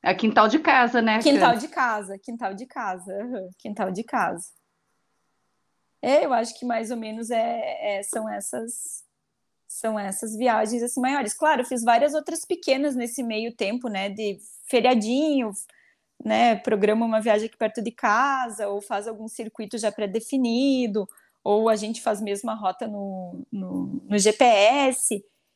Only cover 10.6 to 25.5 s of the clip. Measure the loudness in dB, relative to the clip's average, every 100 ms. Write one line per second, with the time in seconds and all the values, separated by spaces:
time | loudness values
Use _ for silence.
10.6 | 2 -2 -2 -2 0 0 -2 0 2 2
11.6 | 0 0 4 4 4 0 -4 -8 -6 -4
12.6 | 0 0 0 -2 -4 -4 -4 -4 -4 -4
13.6 | -4 -2 -4 -4 -4 -4 -6 -6 -14 -20
14.6 | 0 4 6 4 4 2 2 2 0 -6
15.6 | -14 _ _ _ _ _ -2 4 4 4
16.6 | 0 2 4 2 2 0 2 2 0 _
17.6 | -4 -2 -8 -2 2 4 2 0 -4 -4
18.6 | -4 -4 -4 -6 -6 -10 -12 -10 -12 -8
19.6 | -8 -2 -4 -2 -4 -4 -2 0 2 2
20.6 | 2 2 0 -2 -6 _ _ _ 0 2
21.6 | 4 2 0 -4 -2 -2 -2 -4 -6 -4
22.6 | -4 -4 -8 -8 -8 -10 -10 -12 -10 -10
23.6 | -6 -6 -6 -8 -2 2 2 6 6 8
24.6 | 6 6 2 2 -2 -4 -8 _ _